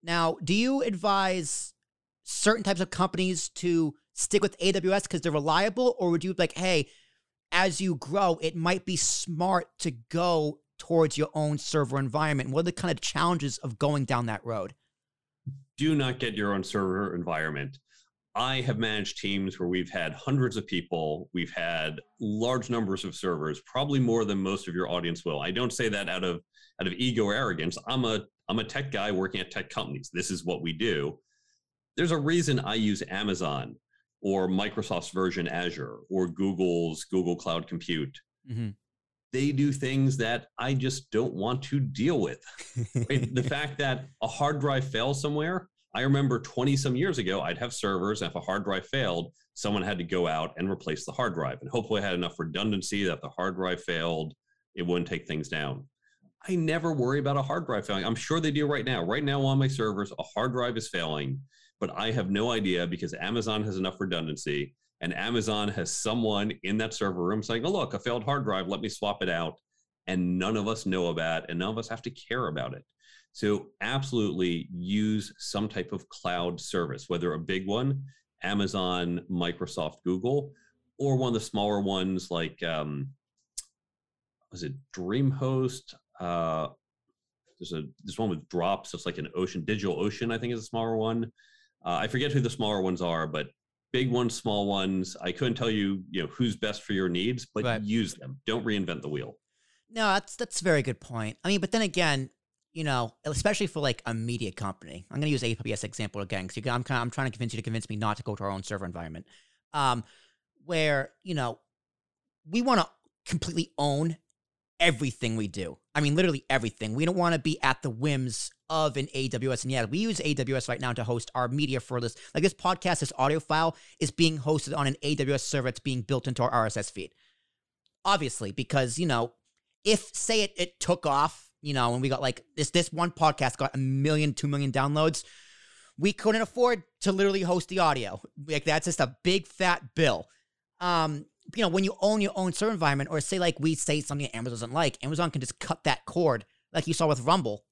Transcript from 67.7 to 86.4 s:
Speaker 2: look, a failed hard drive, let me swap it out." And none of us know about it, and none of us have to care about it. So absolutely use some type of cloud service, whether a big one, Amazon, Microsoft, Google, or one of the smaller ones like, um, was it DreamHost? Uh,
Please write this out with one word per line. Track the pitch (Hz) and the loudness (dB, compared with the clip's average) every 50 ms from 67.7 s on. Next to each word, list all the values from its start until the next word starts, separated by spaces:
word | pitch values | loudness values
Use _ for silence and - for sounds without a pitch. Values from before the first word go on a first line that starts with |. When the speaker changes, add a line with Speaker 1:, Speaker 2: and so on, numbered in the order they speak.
Speaker 2:
look, | 196 190 135 - - | 0 0 0 -2 -4
a | 98 | -4
failed | - 123 117 120 107 | -2 -2 -2 -2 0
hard | 110 143 143 135 | 0 0 0 0
drive, | 107 98 95 92 90 | 0 0 0 0 -2
let | 98 98 | -2 -2
me | 110 107 | -4 -6
swap | - - - 101 101 - 95 | -4 -2 -2 -2 -2 0 0
it | 90 | 0
out." | 87 82 85 80 - _ _ _ _ _ _ _ _ _ _ - | 0 0 0 -2 -6 _ _ _ _ _ _ _ _ _ _ -2
And | 92 90 90 90 90 90 | 0 0 2 2 2 2
none | 92 101 110 110 | 2 2 2 2
of | 101 107 | 0 0
us | 113 110 - | -2 -2 -2
know | 98 92 92 87 85 | -2 0 2 2 0
about | 80 80 80 82 82 82 - | 0 0 0 0 0 -2 -2
it, | - | -4
and | 82 85 | -4 -4
none | 92 101 | -2 -2
of | 110 110 | -2 -4
us | 113 - | -6 -6
have | 113 - - | -8 -8 -8
to | 120 | -10
care | - - - - 117 127 120 85 | -12 -12 -8 -6 -4 -2 -2 -2
about | 156 71 64 64 - | -2 -4 -6 -6 -8
it. | - - _ _ _ _ - - - _ _ _ | -12 -16 _ _ _ _ -20 -20 -20 _ _ _
So | - - 104 104 98 - - _ _ | -2 0 2 2 2 -2 -8 _ _
absolutely | 98 110 127 139 135 135 127 117 107 101 76 90 92 90 87 82 - - 92 | -4 -2 0 -2 -2 0 0 0 2 2 2 2 2 2 2 0 -4 -6 -8
use | 87 87 90 101 104 107 107 107 107 101 - - _ | -8 -4 0 0 2 2 2 2 0 -2 -4 -12 _
some | - - - 101 107 104 | -12 -6 -4 -2 -2 -2
type | - 104 90 - | -4 -6 -6 -6
of | 104 92 - _ | -6 -10 -10 _
cloud | - - - 90 90 87 87 87 87 82 | -20 -8 -4 -2 -2 0 0 -2 -2 -4
service, | - - - 95 85 73 - 69 - - | -8 -4 -2 -2 0 0 -4 -10 -4 -4
whether | 90 85 82 87 76 | -2 0 0 0 -2
a | 85 | -2
big | 82 78 92 92 95 95 | -4 -2 -2 -2 0 0
one, | 101 117 127 139 139 135 - - - _ _ _ _ _ - | -2 0 0 0 0 -2 -4 -10 -16 _ _ _ _ _ -6
Amazon, | 92 101 101 101 92 - 98 92 90 90 90 87 87 87 87 - - | -2 0 2 0 2 0 0 0 2 2 0 0 0 -2 -4 -4 -4
Microsoft, | 95 87 82 85 85 - 90 85 - - 80 76 - _ _ | -2 0 0 0 -2 -2 -6 -6 -4 -4 -4 -4 -4 _ _
Google, | 90 90 92 95 120 135 143 139 139 - _ _ _ _ _ _ _ _ - | -2 -2 0 0 0 0 0 -2 -4 -14 _ _ _ _ _ _ _ _ -2
or | 139 143 135 127 | 0 2 2 4
one | 131 123 | 2 2
of | 117 | 0
the | 110 | 0
smaller | 107 - - 104 104 104 104 101 | -2 -2 -2 0 2 2 2 2
ones | 101 95 98 95 92 95 95 90 90 - | 2 2 2 2 0 0 0 -2 -2 -2
like, | 87 85 82 80 - _ 87 | -2 -2 -2 -4 -4 _ -4
um, | 82 80 78 76 76 73 71 69 67 - _ _ _ _ _ _ _ _ - - _ _ _ _ _ _ _ _ _ _ _ _ _ _ _ _ _ | -2 -2 -2 -2 -2 -4 -6 -6 -8 -10 _ _ _ _ _ _ _ _ -14 -14 _ _ _ _ _ _ _ _ _ _ _ _ _ _ _ _ _
was | - 92 87 | -14 -10 -10
it | 73 67 - - _ - | -10 -10 -10 -14 _ -12
DreamHost? | 92 90 90 104 131 139 135 135 135 135 131 131 131 131 127 131 - - - - - _ _ _ - | -8 -4 -2 0 2 2 2 2 0 -2 -2 0 0 0 -2 -4 -6 -14 -18 -20 -20 _ _ _ -8
Uh, | 90 87 87 85 | -4 -2 0 0